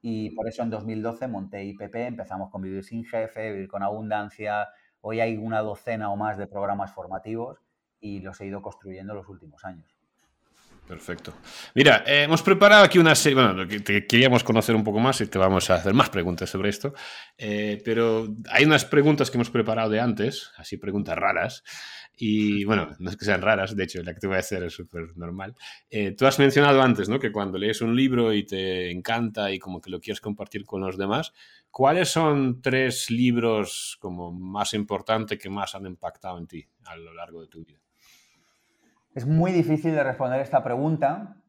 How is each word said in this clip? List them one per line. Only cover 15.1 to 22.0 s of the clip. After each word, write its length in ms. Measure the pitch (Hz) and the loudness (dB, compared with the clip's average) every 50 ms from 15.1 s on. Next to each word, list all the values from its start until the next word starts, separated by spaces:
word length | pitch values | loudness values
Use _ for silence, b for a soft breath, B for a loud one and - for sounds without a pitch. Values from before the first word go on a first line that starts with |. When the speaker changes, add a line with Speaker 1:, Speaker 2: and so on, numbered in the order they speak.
| 131 - | 2 0
Speaker 2:
y 60 | 113 - | -2 -4
te 100 | - 95 | 0 2
vamos 320 | 95 95 95 92 87 - | 4 4 4 4 4 2
a 60 | 92 | 2
hacer 180 | 85 82 98 98 | 2 2 2 2
más 160 | 127 143 - | 2 2 2
preguntas 400 | - 101 85 90 87 82 92 90 | 0 -2 -2 -2 -2 -4 -6 -6
sobre 200 | - 95 98 104 | -6 -4 -2 -2
esto, 240 | 101 - - 139 139 B B B B B B B B _ | -4 -4 -6 -8 -10 B B B B B B B B _
eh, 420 | 127 107 104 104 104 104 104 104 - | -8 -6 -4 -4 -2 -4 -4 -6 -4
pero 400 | 117 113 113 117 117 113 110 113 107 107 113 113 - | -2 0 2 2 2 2 0 -2 -4 -8 -12 -12 -2
hay 160 | - - 135 | 2 4 6
unas 200 | 156 156 139 - | 6 6 4 2
preguntas 440 | - - 151 143 151 151 143 139 - | 4 4 4 6 6 4 4 2 0
que 80 | - 123 | 2 -2
hemos 140 | 117 113 | -2 0
preparado 380 | - 120 110 107 110 113 113 110 | 0 0 0 0 0 0 0 0
de 80 | 107 107 | 0 0
antes, 520 | 117 123 110 104 104 123 139 - - - _ - | 0 0 0 0 -2 -4 -4 -6 -14 -16 _ -20
así 200 | - - - - | -16 -14 -14 -10
preguntas 380 | - 98 95 104 101 - 82 | -8 -6 -4 -4 -4 -4 -4
raras, 480 | 82 - 98 101 82 87 113 - - B B B B B B B B | 0 0 2 2 2 -2 -4 -6 -10 B B B B B B B B